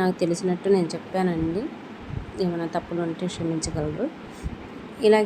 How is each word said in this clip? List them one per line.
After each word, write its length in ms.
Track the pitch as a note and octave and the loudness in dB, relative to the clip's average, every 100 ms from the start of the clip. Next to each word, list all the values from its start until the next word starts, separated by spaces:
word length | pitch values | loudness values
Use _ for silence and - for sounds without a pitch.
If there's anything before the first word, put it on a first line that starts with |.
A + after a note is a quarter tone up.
నాకు 160 | F#3 F3+ | 6 4
తెలిసినట్టు 460 | E3+ E3+ F#3 F3 F#3+ G3 | 2 2 2 2 4 4
నేను 120 | E3 | 4
చెప్పానండి. 680 | E3 - F#3 F#3 E3 E3 F3+ D4 - - - - - - - | -2 -4 0 2 2 0 0 -4 -8 -14 -14 -10 -8 -6 -2
ఏమైనా 220 | F3+ E3+ E3 | 0 0 -2
తప్పులు 260 | F3 - E3+ E3 | -4 -2 -2 -2
ఉంటే 200 | D#3+ F3+ | -2 -4
క్షమించగలరు. 760 | - E3 D#3+ E3 D#3+ D3+ D#3 C#4 - - - - - - - - - G#3+ | -2 -2 -2 -2 -2 -2 -2 -4 -6 -14 -10 -8 -8 -12 -14 -12 2 6
ఇలా 140 | G#3+ | 6